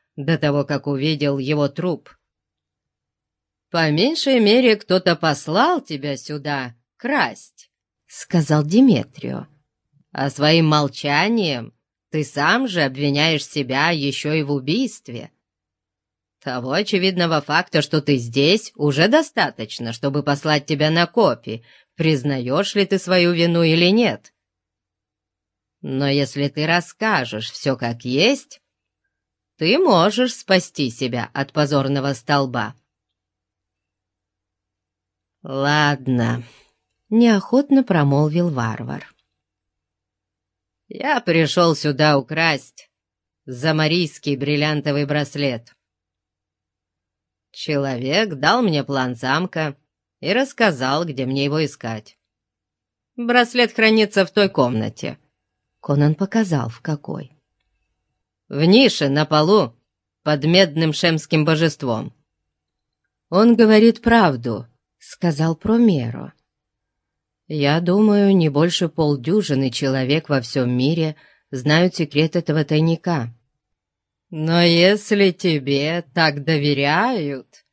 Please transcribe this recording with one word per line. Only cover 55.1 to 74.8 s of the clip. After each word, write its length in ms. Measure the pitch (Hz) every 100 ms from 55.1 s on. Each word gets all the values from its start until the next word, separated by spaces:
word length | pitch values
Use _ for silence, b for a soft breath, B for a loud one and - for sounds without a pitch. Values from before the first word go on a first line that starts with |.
| - _ _ _ _ _ _
Конан 360 | - 143 147 156
показал, 520 | 196 226 202 151 117
в 120 | -
какой. 500 | - 147 - - 139 _ _ _ _ _ _ _ _ _ _ _ _
«В 160 | 139
нише 440 | 165 214 269 - 143
на 160 | 139
полу 520 | 151 151 156 208 127 - _ _ _ _
под 200 | 151 151
медным 480 | 151 180 180 147 160
шемским 520 | 151 175 160 - 160
божеством». 680 | 151 156 165 - 135 113 113 - _ _ _ _ _ _ _ _ _ _ _
«Он 240 | 180 233
говорит 480 | 233 220 214 226 226
правду», — 640 | 233 233 185 127 120 104 - _ _ _
сказал 580 | - - 175 147 160 160
Промеро. 760 | - 226 233 160 117 - - _ _ _ _ _ _ _ _ _ _ _ _
«Я 320 | 156 143 156
думаю, 540 | 175 196 214 202 202
не 140 | 196 160
больше 400 | 139 170 - 170
полдюжины 800 | - 151 143 120 208 160 135 135
человек 580 | 117 139 135 127 151 -
во 120 | 139
всём 300 | 120 139 123
мире 460 | 123 131 165 160 151 b b b
знают 440 | 131 131 156 180
секрет 400 | - 156 143 160
этого 300 | 175 160 156
тайника». 680 | 143 156 160 165 - 165 117 117 _ _ _ _ _ _ _ _ _
«Но 300 | 160 156 170
если 720 | 170 170